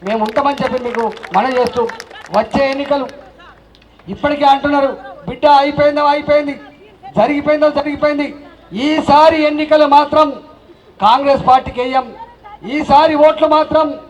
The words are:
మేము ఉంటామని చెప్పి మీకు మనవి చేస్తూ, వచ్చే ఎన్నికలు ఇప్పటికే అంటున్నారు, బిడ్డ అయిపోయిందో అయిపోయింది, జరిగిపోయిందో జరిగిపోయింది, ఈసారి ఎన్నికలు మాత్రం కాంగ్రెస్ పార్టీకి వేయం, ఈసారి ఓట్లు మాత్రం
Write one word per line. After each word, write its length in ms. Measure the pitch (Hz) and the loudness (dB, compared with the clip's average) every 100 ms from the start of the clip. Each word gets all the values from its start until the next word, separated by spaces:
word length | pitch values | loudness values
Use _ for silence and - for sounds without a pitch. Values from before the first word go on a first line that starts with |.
మేము 180 | 180 220 | -6 -4
ఉంటామని 400 | 214 247 277 277 | -4 -2 -4 -2
చెప్పి 200 | 262 254 | -4 -4
మీకు 280 | 240 233 226 - - 180 | -6 -6 -6 -6 -6 -2
మనవి 220 | 247 254 | -2 -2
చేస్తూ, 280 | 240 247 226 - - - - 190 | -2 -2 -6 -6 -18 -20 -6 -4
వచ్చే 340 | 220 285 277 | -2 -2 -2
ఎన్నికలు 360 | 269 277 285 254 - - _ - - _ _ _ _ - | -4 -4 -4 -4 -12 -20 _ -20 -20 _ _ _ _ -18
ఇప్పటికే 380 | 196 285 294 285 | -6 -4 0 2
అంటున్నారు, 520 | 277 285 285 269 - - - - | 2 0 -2 -2 -4 -14 -16 -14
బిడ్డ 160 | 254 294 | -2 4
అయిపోయిందో 600 | 285 285 285 294 294 294 | 4 2 0 0 2 0
అయిపోయింది, 540 | 294 294 294 285 277 - - - _ - - | 0 0 0 0 -10 -14 -20 -20 _ -10 -2
జరిగిపోయిందో 520 | 233 294 294 302 302 | 0 0 0 2 2
జరిగిపోయింది, 680 | 294 294 285 302 294 277 196 - - - | 0 -6 -2 -2 -2 -6 -8 -20 -20 -14
ఈసారి 680 | 180 277 311 - 285 320 320 302 | -6 -2 -2 2 6 6 4 0
ఎన్నికలు 380 | 302 311 302 294 | -2 0 2 4
మాత్రం 400 | 285 285 302 302 269 - - _ - _ _ | 4 4 2 0 -2 -16 -20 _ -20 _ _
కాంగ్రెస్ 440 | 196 254 277 277 - | 2 2 2 0 4
పార్టీకి 340 | 254 262 220 | 2 2 -8
వేయం, 240 | 247 262 240 214 - - - - 190 285 | -4 -2 -4 -14 -20 -20 -20 -18 -8 -8
ఈసారి 380 | - 277 320 302 | 2 4 4 4
ఓట్లు 320 | 302 311 311 | 2 4 2
మాత్రం 400 | 302 311 311 311 285 - | 2 2 0 -2 -4 -14